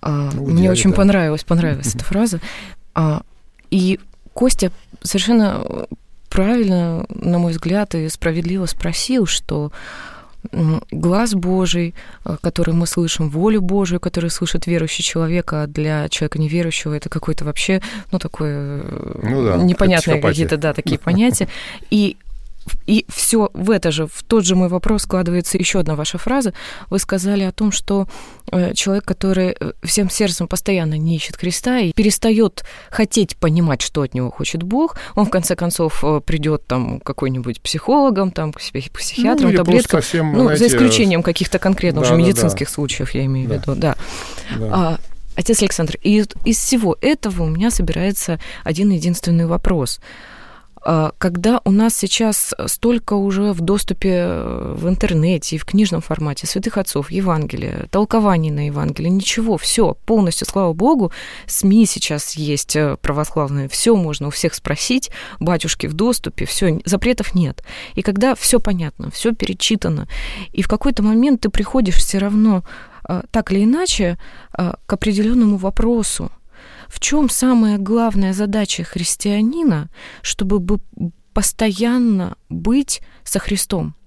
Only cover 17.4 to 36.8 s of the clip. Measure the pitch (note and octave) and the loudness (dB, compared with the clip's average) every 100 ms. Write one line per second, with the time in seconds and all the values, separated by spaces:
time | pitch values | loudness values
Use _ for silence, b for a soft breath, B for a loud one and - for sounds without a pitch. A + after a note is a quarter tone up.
17.4 | D3+ D3 - F#3+ B G#3+ F#3+ F#3 D#3 - | -2 -4 0 -2 B -12 -6 -4 -4 -6
18.4 | D#3 C#3+ C#3+ C#3+ - - - - G#2+ C3+ | -4 -4 -6 -6 -8 -8 -8 -6 -2 0
19.4 | A#2 F2+ F3+ F3+ G3 F3 D#3+ D3+ - D3 | 2 4 4 6 4 4 4 2 2 2
20.4 | D#3+ D#3 D#3 D3 - - - F3 A#3 B3 | 0 0 0 -2 -2 -2 0 2 4 2
21.4 | F#3+ B B B - G#3 G3+ - - - | -2 B B B 0 2 2 0 -12 -12
22.4 | - - - - - G#3+ - - - A#3 | -10 -12 -4 -4 2 0 0 -4 0 2
23.4 | G#3 - F#3 G#3+ E3+ D3+ D#3 - - A3+ | 2 0 0 2 2 -2 -4 -8 0 2
24.4 | F3+ F#3 F#3 F3+ - G#3+ - F#3 F3 F3 | 4 2 2 0 2 0 0 -2 0 -2
25.4 | F3 F#3 F3+ G3 D#3 D3+ D3+ F3 - C4+ | -2 -2 0 0 0 -2 -4 -4 -2 0
26.4 | A#3 F3 B B B G3 - G3 F#3 G3+ | 0 -4 B B B -4 -2 -2 0 0
27.4 | F#3+ - G#3+ G3 - G3 F#3+ B B B | 0 0 0 0 0 -2 -2 B B B
28.4 | - F3+ F3 - - G3 - F#3 G3 F#3+ | -4 0 0 -2 0 -2 -2 -2 0 2
29.4 | F#3 - - - E3+ - G3 - G#3 E3+ | 0 -2 -8 -8 -2 0 0 0 -2 0
30.4 | F3 F#3 - F#3+ D#3+ D3+ D#3+ E3 - - | -4 -4 0 0 0 -2 0 -2 -4 -6
31.4 | F3 F3 - B3+ F#3+ - G#3+ G#3 A3+ A3 | -4 -4 -2 0 0 2 2 2 2 4
32.4 | G#3+ - B B B - A2 - G#2 - | 4 0 B B B 0 2 2 0 0
33.4 | E3+ D#3+ E3+ C3+ - - C3+ B2+ B2+ - | 2 4 2 2 -2 -2 -2 -2 -4 -4
34.4 | D3 E3 F3 A#3 D#4+ - B - G#3 F#3 | -6 -4 -2 0 0 -2 B 0 2 2
35.4 | E3+ F3+ F3 - E3 - C#3+ D3+ - D#3+ | 0 -2 -2 0 0 2 2 0 0 -2
36.4 | D3+ D3+ - B2+ | 0 -2 -2 -2